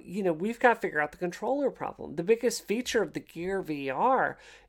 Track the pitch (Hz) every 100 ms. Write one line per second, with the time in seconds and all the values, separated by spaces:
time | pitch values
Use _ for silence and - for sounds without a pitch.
0 | - 185 185 156 208 233 254 220 185 156
1 | 151 - 180 180 214 277 269 180 117 -
2 | - 147 170 226 240 - - 214 247 233
3 | 165 151 - 165 175 196 160 147 135 135
4 | 226 254 147 - - -